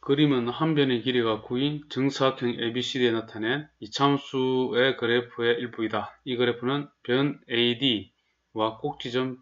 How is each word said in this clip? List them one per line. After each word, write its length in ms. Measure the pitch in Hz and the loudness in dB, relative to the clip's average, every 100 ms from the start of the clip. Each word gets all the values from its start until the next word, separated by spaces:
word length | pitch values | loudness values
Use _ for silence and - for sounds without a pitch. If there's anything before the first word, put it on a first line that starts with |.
| - | 0
그림은 400 | 139 151 131 117 | 2 4 2 0
한 240 | 120 160 | -2 0
변의 300 | 151 139 123 | 2 2 2
길이가 400 | 110 123 113 107 | 0 0 2 0
구인 440 | - 127 143 147 - | -2 -2 -2 -4 -8
정사각형 680 | - 135 135 135 - 120 113 | -2 -2 2 0 2 -4 -2
에이비씨디에 520 | 117 117 120 131 123 | -4 -2 -4 2 2
나타낸 580 | 113 113 107 110 139 151 _ | 2 -4 -6 -2 -2 -4 _
이차함수의 1160 | 107 - 139 139 - 135 131 127 127 113 131 123 | -12 0 2 2 -2 -2 0 0 0 2 2 2
그래프의 640 | 117 120 120 - 117 120 | 2 0 0 -2 0 0
일부이다. 600 | 123 117 110 107 104 - | -2 -4 -2 -2 -6 -12
이 120 | - 120 | -8 0
그래프는 540 | 123 120 123 143 143 _ | 0 0 -2 -2 -4 _
변 360 | - 123 143 147 - | -2 2 2 -2 -4
에이디와 1300 | 120 120 117 135 110 95 _ _ _ _ 113 110 110 | 0 2 2 0 0 -4 _ _ _ _ -2 -2 -2
꼭지점 560 | 147 - 131 120 131 127 | -8 -8 -4 -2 -2 -6